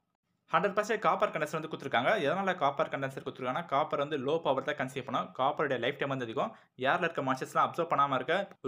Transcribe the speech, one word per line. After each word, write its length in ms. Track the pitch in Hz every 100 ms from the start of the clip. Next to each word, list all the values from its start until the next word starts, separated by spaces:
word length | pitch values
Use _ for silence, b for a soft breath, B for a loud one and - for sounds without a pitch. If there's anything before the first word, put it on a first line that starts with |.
| _ _ _ _ _
ஹண்ட்ரட் 240 | 165 196 190
பர்சன்ட் 260 | 208 214 175
காப்பர் 280 | 190 208 160
கண்டன்சர் 240 | 151 160
வந்து 120 | 156
கொடுத்துருக்காங்க. 400 | 151 135 117 135 208 139
எதனால 280 | 175 190 175
காப்பர் 280 | 139 139 156
கண்டன்சர் 320 | 143 135 135 139
கொடுத்துருக்காங்கன்னா, 440 | 135 127 143 170
காப்பர் 300 | 143 151 147 143
வந்து 140 | 151 127
லோ 80 | 151 156
பவர் 200 | 135 131
தான் 100 | 143
கன்சியூம் 260 | 131 135 120
பண்ணும். 200 | 131 - -
காப்பருடைய 400 | 131 - 151 127 117
லைஃப் 140 | 139
டைம் 120 | 143 135
வந்து 120 | 117
அதிகம். 220 | 113 214 B B - 127
ஏர்ல 160 | 175 170
இருக்க 160 | 156 135
மாய்ஸ்சர்ஸ்லாம் 380 | 131 147 160 139
அப்சர்வ் 220 | 135 165
பண்ணாம 260 | 143 143 131
இருக்க 180 | 123 175 196 -